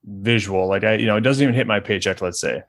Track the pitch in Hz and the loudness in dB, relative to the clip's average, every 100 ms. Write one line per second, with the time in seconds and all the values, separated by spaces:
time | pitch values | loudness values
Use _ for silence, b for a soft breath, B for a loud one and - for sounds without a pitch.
0 | 104 101 101 117 98 95 92 98 107 110 | -16 -6 0 0 2 -2 0 2 2 2
1 | 113 107 117 135 143 120 123 104 98 101 | 2 2 2 2 2 2 0 0 0 -2
2 | 98 92 90 87 73 64 | -2 -2 -4 -4 -4 -6